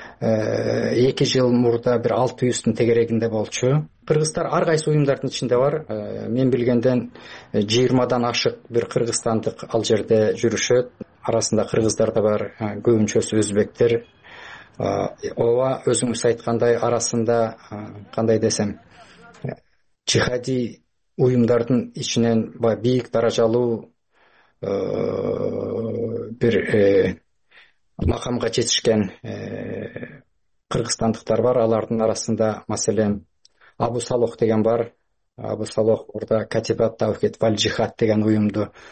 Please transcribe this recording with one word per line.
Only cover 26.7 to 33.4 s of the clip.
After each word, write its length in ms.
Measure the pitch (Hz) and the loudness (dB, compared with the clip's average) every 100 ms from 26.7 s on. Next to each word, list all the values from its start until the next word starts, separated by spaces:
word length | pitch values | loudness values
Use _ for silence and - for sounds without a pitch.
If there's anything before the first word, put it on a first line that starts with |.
| 107 | 2
э, 440 | 101 98 92 95 _ _ _ - _ _ _ - | 4 4 2 -2 _ _ _ -20 _ _ _ -4
макамга 520 | - - 127 120 113 | -2 -2 -4 -2 -2
жетишкен, 640 | - 110 - 120 107 95 - | -2 -2 0 2 2 0 -6
э, 1000 | 110 104 101 101 104 104 104 - - - _ _ _ _ _ | -12 -10 -10 -10 -10 -10 -10 -12 -14 -16 _ _ _ _ _
кыргызстандыктар 720 | 127 113 - 113 110 - 110 | -6 -4 -2 -2 -2 -2 0
бар. 140 | 120 127 | 2 2
Алардын 460 | 113 113 104 113 | 2 2 0 0
арасында, 600 | 110 101 - 107 110 107 - | 0 -2 -4 0 0 -2 -6
маселен, 560 | 104 - 104 107 104 - _ | -4 -2 0 0 -2 -8 _